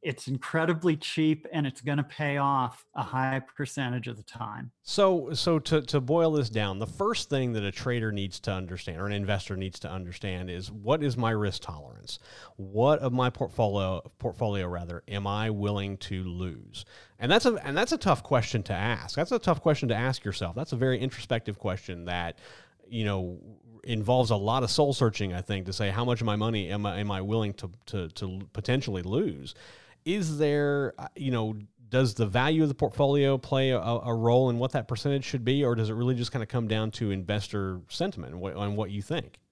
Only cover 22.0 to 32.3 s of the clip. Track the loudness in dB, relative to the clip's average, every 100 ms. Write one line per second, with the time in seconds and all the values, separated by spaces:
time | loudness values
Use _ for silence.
22 | -4 -2 -4 -6 -16 -20 -20 _ -10 -2
23 | 0 0 -2 -8 -16 -20 -20 -18 -4 -2
24 | 4 4 6 4 2 2 2 4 2 4
25 | 2 2 -2 -4 -4 -4 -4 -2 -2 0
26 | 0 0 2 2 2 0 -2 -2 -2 -2
27 | -2 -2 0 0 0 -4 -10 -12 -8 -6
28 | -6 -6 -8 -8 -10 -8 0 0 0 -4
29 | -2 0 0 -4 -12 -16 -20 -20 -20 _
30 | -4 -2 0 2 2 2 2 2 0 -4
31 | -14 -6 -2 0 0 -4 -10 _ -2 2
32 | 4 4 2